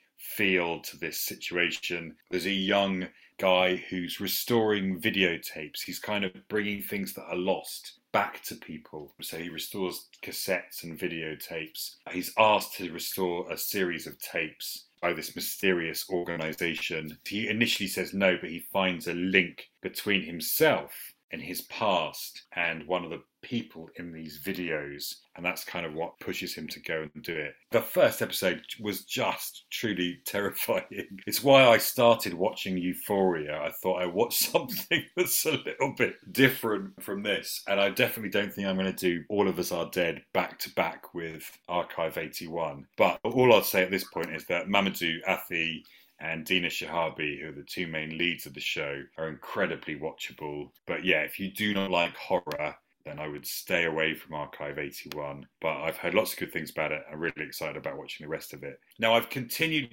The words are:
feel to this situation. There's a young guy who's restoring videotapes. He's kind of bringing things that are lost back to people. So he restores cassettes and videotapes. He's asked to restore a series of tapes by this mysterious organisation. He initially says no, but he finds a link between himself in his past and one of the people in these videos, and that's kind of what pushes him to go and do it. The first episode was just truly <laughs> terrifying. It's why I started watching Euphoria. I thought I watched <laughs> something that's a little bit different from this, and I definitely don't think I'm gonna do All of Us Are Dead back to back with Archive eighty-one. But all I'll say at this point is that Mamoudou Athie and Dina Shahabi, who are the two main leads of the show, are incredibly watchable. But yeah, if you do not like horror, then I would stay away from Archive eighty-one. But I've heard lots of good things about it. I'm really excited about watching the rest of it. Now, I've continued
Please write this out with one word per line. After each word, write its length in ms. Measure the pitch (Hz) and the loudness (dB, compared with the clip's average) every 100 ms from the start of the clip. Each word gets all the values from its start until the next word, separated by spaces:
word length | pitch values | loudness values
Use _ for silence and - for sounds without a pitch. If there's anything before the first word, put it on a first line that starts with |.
| _ - | _ -18
feel 640 | - - 98 90 85 80 | -8 0 4 4 4 0
to 180 | - - | -6 -8
this 220 | 82 - | -6 -6
situation. 960 | - - - 87 85 - - 87 82 - - | -6 -6 -2 2 2 0 -4 -6 -8 -14 -6
There's 140 | 90 92 | -2 0
a 40 | |
young 560 | 98 95 101 98 92 85 - - - | 0 4 4 4 0 -4 -12 -20 0
guy 380 | 95 92 92 90 | 4 6 6 2
who's 420 | - 92 87 - | -2 -4 -4 -4
restoring 840 | 98 - - 117 107 104 95 90 | -2 -2 2 4 4 2 0 0
videotapes. 840 | 110 98 90 82 - 80 76 - - | 0 4 4 2 -6 -10 -10 -8 -8
He's 140 | 85 | -8
kind 240 | - 104 | -2 -2
of 80 | 95 - - | -2 -6 -4
bringing 340 | 107 104 101 | -2 0 -4
things 300 | 98 104 92 | -4 -4 -4
that 160 | - 87 | -8 -6
are 60 | 90 | -2
lost 640 | 92 90 - - - - _ | 0 0 -2 -12 -14 -20 _
back 320 | 104 101 - - | 0 0 -4 -12
to 100 | 80 | -12
people. 580 | - 78 - 78 73 - | -12 -14 -12 -14 -14 -14
So 160 | - 82 | -10 -8
he 120 | 87 | -8
restores 580 | 80 - 101 92 82 - - | -8 -6 -4 -4 -4 -12 -16
cassettes 640 | - - - 90 - - | -10 -6 -2 -2 -2 -12
and 160 | 85 80 | -10 -6
videotapes. 960 | 87 82 78 76 - 82 80 - - - - | -4 -4 -6 -8 -8 -8 -10 -10 -12 -12 -8
He's 240 | 92 - 110 | -6 0 6
asked 380 | 107 101 - | 8 6 2
to 180 | - 87 | -6 -8
restore 580 | 82 - - 92 87 87 | -6 -4 0 0 0 -4
a 40 | 80 | -6
series 520 | - 101 90 80 - | -2 0 0 -2 -8
of 120 | - | -12
tapes 680 | - - 80 - - - - _ | -6 -4 -4 -6 -10 -10 -14 _
by 120 | - | -2
this 220 | - - | -2 -4
mysterious 720 | - - - 95 87 80 78 - | -6 -6 0 2 2 0 -4 -2
organisation. 1080 | 90 85 85 78 78 85 78 - 80 78 76 - | -2 -2 -2 -4 -2 -2 -2 -4 -6 -6 -10 -6
He 220 | 104 104 | -2 0
initially 400 | 107 117 - 95 | 2 2 2 -2
says 260 | 98 90 | -2 -2
no, 220 | 98 95 87 | 2 4 4
but 100 | 82 | -2
he 100 | 82 - | -8 -4
finds 360 | 98 92 85 87 | 0 0 0 -2
a 60 | |
link 560 | 87 92 95 87 - - _ | -2 4 6 4 -2 -18 _
between 420 | 92 - 104 98 | -8 -4 0 0
himself 720 | - 85 - - 156 98 - - - - _ | 0 -6 -2 4 4 4 0 -12 -16 -18 _
in 80 | - | -10
his 220 | 73 90 | -8 -10
past 800 | - - 107 87 76 - - - - | -10 -2 2 2 0 -6 -12 -14 -10
and 320 | 87 85 80 76 | -4 -2 -2 -2
one 180 | 90 | -2
of 60 | 82 | -2
the 120 | 82 - _ | -10 -12 _
people 480 | - 120 - 82 80 - | -6 -6 -6 -12 -16 -12
in 160 | 87 | -12
these 280 | 80 80 78 | -12 -12 -8
videos, 760 | 90 90 85 78 71 71 - - _ | -6 -4 -2 -2 -4 -8 -8 -10 _
and 100 | - | -6
that's 200 | 87 85 | -4 -4
kind 200 | - 87 | -6 -6
of 100 | 82 | -6
what 260 | 78 82 - | -4 -6 -6
pushes 340 | - 87 90 | -8 -6 -6
him 140 | - 78 | -8 -10
to 100 | - | -10
go 280 | - 80 78 | -4 -4 -4
and 100 | 78 | -8
do 100 | - | -6
it. 200 | 80 73 - - | -4 -6 -10 0
The 80 | 117 | 0
first 420 | - 180 123 - | 2 6 6 6
episode 380 | 110 - 92 90 - - | -2 2 2 0 -4 -6
was 240 | 104 92 | -4 -4
just 600 | - 131 107 - - - - | -4 -2 0 -2 -6 -12 -8
truly 500 | - 110 92 87 85 | -4 -2 0 -2 -4
<laughs> 40 | - | -4
terrifying. 580 | 101 98 - - 98 - 90 - 98 - | -2 -2 -2 0 0 -2 -8 -10 -10 -4
It's 160 | - | 2
why 220 | 139 135 127 | 8 10 12
I 120 | 110 | 10
started 560 | - - 120 113 101 | 6 6 8 8 4
watching 420 | 85 92 - 98 92 | 0 0 0 -2 0
Euphoria. 840 | 90 90 - 98 92 82 73 76 | 0 -2 0 4 4 4 -2 -4
I 100 | 73 - | -4 -2
thought 200 | 92 90 | 0 0
I 40 | 90 | 0
watched 360 | 92 120 - | 2 2 2
<laughs> 100 | - | 2
something 500 | 175 - - - 170 - 180 | 2 0 -6 0 0 0 -2
that's 280 | 170 - 160 | 0 2 2
a 60 | |
little 420 | 139 147 - 139 - | 0 -2 -2 0 2
bit 200 | 104 - 95 | 0 0 -2
different 680 | 90 131 - 113 101 98 - | 6 6 6 0 -2 -4 -10
from 200 | - 98 | -8 -4
this, 400 | 104 90 - - - | 0 -2 -2 -6 0
and 140 | 98 | 2
I 100 | 101 | 4
definitely 400 | 95 120 - 104 | 4 0 0 0
don't 220 | 101 101 | 0 0
think 160 | 101 98 | -2 -2
I'm 80 | 95 | 0
gonna 160 | 95 | 0
do 320 | - 90 85 - | 0 0 0 0
All 200 | 101 98 | 2 4
of 100 | 85 | 2
Us 140 | 85 | 0
Are 180 | 85 82 | -2 -2
Dead 320 | 90 85 80 - | 0 0 0 -2
back 240 | 92 - - | 0 0 -4
to 100 | - | -4
back 400 | - 85 - - | 0 0 -2 -10
with 360 | 87 82 80 - - - | -8 -8 -10 -14 -14 -2
Archive 500 | 87 85 - 82 85 | -2 0 -2 -2 -2
eighty-one. 680 | 80 - 82 85 80 71 - - | -6 -8 -6 -4 -4 -6 -4 4
But 220 | 95 - | 4 4
all 280 | 113 127 123 | 2 6 10
I'll 100 | 107 | 10
say 200 | - 98 | 8 4
at 80 | 92 | 4
this 140 | 95 | 2
point 300 | - 85 80 | 0 -4 -4
is 120 | 80 - | -6 -2
that 220 | 85 85 | -2 2
Mamoudou 480 | 101 98 - 85 82 95 | 2 2 2 -2 0 0
Athie 560 | 87 - 87 82 80 - - - - | -2 -2 -2 -2 -4 -12 -20 -20 -10
and 240 | 80 82 | -6 -6
Dina 240 | 78 92 85 | 0 0 0
Shahabi, 720 | - 80 85 80 - 76 71 | -4 -4 0 0 -2 -4 -6
who 80 | 78 | -10
are 40 | |
the 120 | 71 | -12
two 240 | - - 87 | -10 -6 -4
main 280 | 80 78 80 | -4 -4 0
leads 300 | 87 76 73 | 0 -2 -8
of 80 | |
the 60 | 67 | -8
show, 420 | - 82 71 69 69 - | -6 -4 -4 -6 -8 -8
are 100 | 80 | -8
incredibly 680 | 71 - 110 87 78 - 73 | -8 -6 -2 0 -2 -6 -6
watchable. 720 | 78 - - - 78 73 71 _ - | -6 -8 -12 -8 -8 -8 -10 _ -6
But 180 | 82 | 0
yeah, 180 | 87 78 | 2 2
if 180 | 73 - | 2 -4
you 100 | 95 | -6
do 240 | - 107 | -2 0
not 160 | 98 98 | 0 2
like 240 | 87 87 | 2 2
horror, 640 | - - 90 - 73 76 - _ _ | -2 0 0 0 -4 -4 -6 _ _
then 140 | 78 73 | -12 -8
I 80 | 76 | -8
would 180 | 73 | -8
stay 420 | - - - 90 85 | -8 -8 0 2 2
away 280 | 80 80 | 2 0
from 200 | 76 - | 0 -6
Archive 440 | 76 71 - 73 73 | -8 -8 -8 -8 -6
eighty-one. 720 | 71 - 73 76 71 71 67 - | -8 -8 -10 -8 -8 -8 -14 -4
But 220 | 80 71 | -2 -2
I've 140 | 80 - | -2 -2
heard 180 | 87 | 0
lots 180 | 87 - | 2 2
of 60 | - | -2
good 140 | 82 | -6
things 180 | 85 76 | -6 -6
about 220 | 80 76 | -2 -2
it. 100 | 78 - | -2 -8
I'm 80 | 78 | -6
really 240 | 80 76 | -4 -4
excited 320 | 73 - 78 73 | -8 -6 -6 -6
about 220 | 69 69 | -8 -8
watching 260 | - - | -12 -12
the 60 | 76 | -8
rest 220 | 78 - | -8 -8
of 100 | 69 | -12
it. 160 | 69 - _ - | -12 -14 _ 0
Now, 140 | 113 | 4
I've 160 | 117 - | 4 4
continued 600 | 135 120 - 160 156 120 | -4 -4 -2 0 0 0